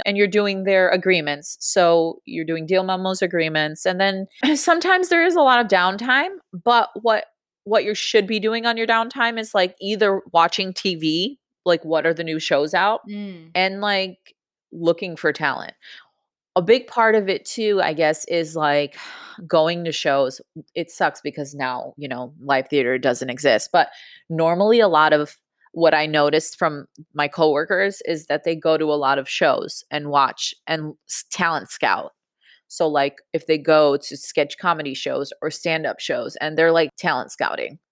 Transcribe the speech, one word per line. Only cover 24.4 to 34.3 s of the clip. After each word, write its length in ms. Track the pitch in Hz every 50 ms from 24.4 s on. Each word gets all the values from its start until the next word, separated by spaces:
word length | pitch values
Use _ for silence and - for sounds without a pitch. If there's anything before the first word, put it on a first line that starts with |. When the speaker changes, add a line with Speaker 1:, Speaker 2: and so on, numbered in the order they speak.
| 165 165 170 180 202 214 233 233
Speaker 1:
a 80 | 220 190
lot 260 | 156 151 156 156 151
of 240 | 151 147 - - - _ _ _ _ _ _ -
what 200 | 165 165 160 156
I 140 | 151 151 156
noticed 500 | 151 151 147 147 147 160 - - - -
from 300 | 180 160 147 143 - - _ - 156 - -
my 140 | 143 147 147
coworkers 760 | - - 160 156 139 143 165 - 190 180 196 196 196 - - -
is 180 | 170 156 156
that 180 | - 143 151 -
they 120 | 170 165
go 200 | 156 - 160 160
to 160 | 156 156 151
a 40 | 147 147
lot 220 | 143 135 139 135
of 100 | 135 -
shows 540 | - - 180 151 - - 50 - - - - _
and 180 | - 147 147 147
watch 460 | 143 143 135 123 - - - - - - _
and 300 | - 160 160 151 151 147 - _ -
s-, 180 | - - - -
talent 400 | - - 180 170 160 143 - -
scout. 440 | - - - 117 92 - - - - _ _ _ _ _ _ _ _ _ _ _
So, 200 | - - 175 156
like, 300 | 147 143 139 143 - - - _ -
if 140 | 160 - -
they 100 | 160 151
go 400 | 143 165 156 151 151 143 139 143
to 180 | - - - 147
sketch 400 | - -